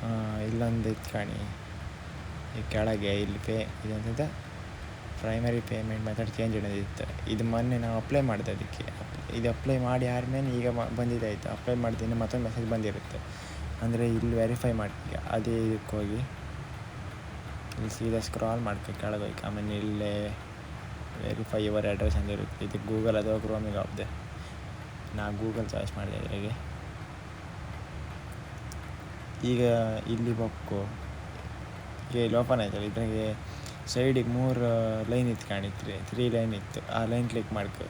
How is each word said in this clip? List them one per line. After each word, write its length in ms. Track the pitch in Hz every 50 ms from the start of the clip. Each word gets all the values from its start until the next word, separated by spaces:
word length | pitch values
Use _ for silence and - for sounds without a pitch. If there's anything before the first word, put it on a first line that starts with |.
| -
ಆ, 40 | 117 113 113 110 107 107 107 107 110
ಇಲ್ಲೊಂದು 400 | 113 117 120 117 117 117 110 110 110
ಇತ್ತು 160 | 107 - - -
ಕಾಣಿ, 240 | 110 104 104 104 104 104 104 101 - - - - - - - - - - - - - - - - - - - - 110
ಈ 40 | 110 - -
ಕೆಳಗೆ 400 | 107 107 110 110 107 98 101 101 101 104
ಇಲ್ಲಿ 160 | 101 101 101 -
ಪೇ, 100 | - 110 110 107 - - - -
ಇದೆಂತದ 400 | 107 110 110 107 117 117 123 147 156 - - - - - - - - - - - - - - - - - -
ಪ್ರೈಮರಿ 400 | - 110 113 113 117 120 117 117 107 -
ಪೇಮೆಂಟ್ 340 | 110 110 110 110 110 110 110
ಮೆಥಡ್ 240 | 110 107 107 117 110 -
ಚೇಂಜ್ 180 | - 113 113 110
ಅನ್ನೋದು 240 | 107 101 101 101 101 101
ಇತ್ತು. 200 | - - - - - - - - - 110
ಇದು 120 | 107 113 117 113
ಮೊನ್ನೆ 240 | 117 120 123 127 120 117
ನಾವು 120 | 113 113 113
ಅಪ್ಲೈ 200 | 110 - 135 143 135 127
ಮಾಡಿದೆ 200 | 110 101 120 117 98
ಅದಕ್ಕೆ. 260 | 95 - - - - - - - - -
ಅಪ್-, 280 | - - - - - -
ಇದು 120 | 117 113 120 117
ಅಪ್ಲೈ 240 | - - 131 135 131 127
ಮಾಡಿ 200 | 123 127 127 127 123 123
ಆದ್ಮೇಲೆ 360 | 123 123 123 127 135 139 135 123 123
ಈಗ 100 | 120 123 117 120
ಮ-, 120 | 117 117 117 117
ಬಂದಿದ್ದಾಯ್ತು. 480 | 123 120 120 117 113 107 104 98 - - 107
ಅಪ್ಲೈ 200 | 107 - - 123 120 120
ಮಾಡಿದ 180 | 117 113 110 110
ಇನ್ನು 120 | 113 117 113 113
ಮತ್ತೊಂದು 220 | 104 - 123 120 110
ಮೆಸೇಜ್ 180 | 113 120 117 110 117
ಬಂದಿರುತ್ತೆ. 440 | 110 107 104 98 98 - - - - 73 - - - - - - - - - - - 117
ಅಂದರೆ 200 | 117 117 117 120 117 113
ಇಲ್ಲಿ 180 | 113 113 117 117 113 113
ವೆರಿಫೈ 300 | 113 120 120 - 123 117 110
ಮಾಡ್ತೀವಿ, 400 | 104 101 - - - - - - - - -
ಅದೇ 200 | 110 107 117 117 113 113 110
ಇದಕ್ಕೆ 240 | 110 104 - - -
ಹೋಗಿ 240 | 107 104 101 104 117 131 135 - - - - - - - - - - - - - - - - - - - - - - - - - - - - -
ಇಲ್ಲಿ 140 | - 110 110 104
ಸೀದಾ 240 | - 113 113 113 113 107 -
ಸ್ಕ್ರಾಲ್ 320 | - 110 110 113 113 120 117 107
ಮಾಡ್ಕೊ 240 | 101 101 - - 101 -
ಕೆಳಗೆ 220 | - 107 107 104 104
ಹೋಗಿ, 140 | 101 107 - - 104
ಆಮೇಲೆ 300 | 104 104 104 104 104 104 101
ಇಲ್ಲೇ 280 | 107 104 104 104 104 104 104 104 104 107 104 - - - - - - - - - - - - - - - - -
verify 360 | 107 107 107 110 - - 107 107
your 160 | 104 104 107 104 107
address 240 | 101 101 107 104 101 101
ಅಂತ 100 | 101 101 101
ಇರುತ್ತೆ. 220 | 98 101 101 - - 98
ಇದು 120 | 101 - 101 104 104
Google 280 | 110 110 110 113 110 107
ಅಥವಾ 160 | 101 110 110 110 113
Chrome-ಗೆ 340 | 110 110 107 104 107 101 101 95
ಹೋಗ್ದೆ, 240 | - - 95 98 - - - - - - - - - - - - - - - - - - - - - -
ನಾ 80 | 104 104 104 104 101 110
Google 240 | 113 110 117 113 - -
ಚಾಯ್ಸ್ 180 | - - 101 - 104
ಮಾಡಿದೆ 200 | 101 98 104 113 -
ಇದ್ರಾಗೆ. 300 | - - 101 101 104 - - - - - - - - - - - - - - - - - - - - - - - - - - - - - - - - - - - - - - - - - - - - - - - - - - - - - - - - - - - 123 123
ಈಗ 100 | 120 123 120 117 117 113 110 110 110 107 - 117
ಇಲ್ಲಿ 180 | 113 117 120 117 110
ಬಕ್ಕು, 400 | 113 110 - - - - 104 101 98 101 110 - - - - - - - - - - - - - - - - - - - - - - -
ಈಗ 60 | 131 123 117
ಇಲ್ಲಿ 120 | 113 107 117 123
ಓಪನ್ 180 | 127 131 120 107
ಆಯ್ತಲ್ಲ, 220 | 101 98 101 104 104
ಇದ್ರಾಗೆ 360 | 98 113 113 110 110 110 110 107 107 - - - - - - - - - - - -
ಸೈಡಿಗೆ 380 | 123 123 135 131 131 120 117 120
ಮೂರು 320 | 123 127 131 127 123 120 120 117 113 113 113 110 110 110 104
ಲೈನ್ 180 | 120 127 127 120 113
ಇತ್ತು 140 | 104 - -
ಕಾಣಿ, 180 | 104 98 98 101 98 -
ತ್ರೀ, 120 | - - 98 92 87 -
ತ್ರೀ 140 | - 117 123 120 113
ಲೈನ್ 180 | 117 113 113 110 101
ಇತ್ತು. 200 | 98 - - - - - - -
ಆ 20 | 113 110
ಲೈನ್ 160 | 117 120 120 120 117
ಕ್ಲಿಕ್ 200 | 120 107 95 107 107
ಮಾಡ್ಕೊ. 260 | 101 98 92 - 95 -